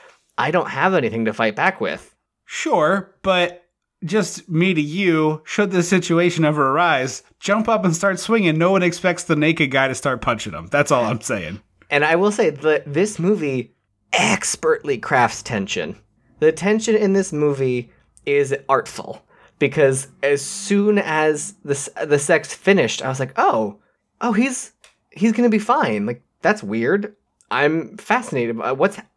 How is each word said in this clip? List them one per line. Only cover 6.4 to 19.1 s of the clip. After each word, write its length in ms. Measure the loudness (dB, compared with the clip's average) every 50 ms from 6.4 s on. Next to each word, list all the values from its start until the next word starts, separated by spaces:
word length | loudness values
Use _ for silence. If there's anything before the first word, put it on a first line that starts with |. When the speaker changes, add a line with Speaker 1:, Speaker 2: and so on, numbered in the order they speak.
| 2
Speaker 2:
ever 280 | 2 4 2 2 2
arise, 520 | 2 2 2 2 2 0 0 -4 -6 -10 -16 _ _ _
jump 300 | -2 -2 0 0 2 0
up 160 | 0 2 2
and 100 | 0 0
start 240 | 0 0 -2 -2 -2
swinging. 380 | -2 0 0 2 2 2 2 2
No 120 | 2 2
one 140 | 4 2 2
expects 400 | 0 -2 -2 -2 -2 -2 -2 -2
the 120 | -2 0
naked 360 | 2 2 2 2 2 0 0
guy 160 | 2 0 0 0
to 80 | -2
start 240 | -2 -2 -2 -4 -2
punching 300 | -2 -2 -2 -2 -4 -10
him. 160 | -10 -12 -10 -2
That's 240 | 0 0 2 2
all 140 | 2 2 2
I'm 160 | 0 -2 -4
saying. 400 | -4 -6 -6 -4 -6 -8 -10 -12 -14 _ _ _ _ _
Speaker 1:
And 140 | 0 0 2
I 140 | 2 2 2
will 140 | 2 0
say 180 | 2 2 0 0
that 340 | 0 0 0 0 0 0 -2
this 320 | -2 -2 0 0 0 -2 -2
movie 540 | 0 0 0 0 0 -2 -2 -4 -6 -8 _ _ _ _ _ _ _ _ -2 0
expertly 800 | 2 2 0 -2 -2 -6 -6 -2 0 0 0 0 0 -4 -4 -4
crafts 440 | -2 0 2 4 4 2 0 -4 -8
tension. 540 | -6 -4 -4 -4 -4 -4 -6 -6 -6 -8 -14 _ _ _ _ _ _ _ _
The 120 | 2 2
tension 440 | 2 2 0 0 0 0 0 0 0
in 180 | 2 2 2 2
this 200 | 0 0 -2 -2
movie 580 | 0 0 0 0 0 0 -2 -2 -2 -4 -8 _ _ _ _ _ -12 _
is 300 | 0 0 2 2 0 -2 -6 -2 0
artful 540 | 0 0 0 -4 -10 -12 -12 -12